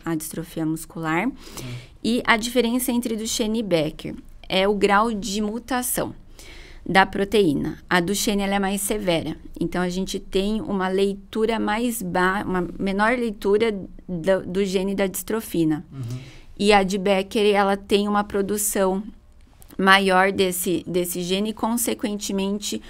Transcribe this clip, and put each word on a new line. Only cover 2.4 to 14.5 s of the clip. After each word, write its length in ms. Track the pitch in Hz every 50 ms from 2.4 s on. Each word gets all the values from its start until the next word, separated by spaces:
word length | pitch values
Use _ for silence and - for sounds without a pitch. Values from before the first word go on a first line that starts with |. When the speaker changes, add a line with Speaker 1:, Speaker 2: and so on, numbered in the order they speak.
| 233 - - 254 233 226 240 254 247 262
Speaker 1:
entre 240 | 240 240 233 233 226
Duchenne 440 | 208 226 226 - - 226 214 220 233
e 40 |
Becker 520 | 226 190 175 160 147 160 - - - 151 147 - - - - - - -
é 180 | - 190 190
o 80 | 202 214
grau 380 | 196 202 196 202 202 220 240
de 300 | 226 196 214 214 196 220
mutação 720 | 214 208 220 240 233 - 269 247 247 - - - - 302 - - - - - - - - - - - - - - -
da 200 | - 175 190 190
proteína. 720 | 190 - 202 196 202 226 208 202 156 139 151 147 151 - - - -
A 100 | 175 180
Duchenne, 440 | 175 185 202 196 - 226 208 202
ela 140 | 196 190 196
é 20 | 202
mais 240 | 196 190 202 202
severa. 540 | - - 214 214 202 180 165 156 - 151 156 - - - - -
Então, 220 | 170 165 - 180
a 80 | 180 180
gente 300 | 175 190 190 - - 185
tem 400 | - - - 190 196 208 214 220
uma 260 | - - 202 190 185 185
leitura 680 | 190 196 196 202 196 196 - - - 220 220 220 226 214
mais 440 | 208 208 208 226 247 247 226 -
ba-, 420 | 185 175 170 185 180 185 190 208 -
uma 220 | - 185 180 175 170 - -
menor 380 | 190 196 190 202 214 226 254
leitura 560 | 247 233 226 196 - - 196 202 208 226 226 208 190 180 - - - -
do, 400 | - 180 165 156 185 190 185 -
do 180 | -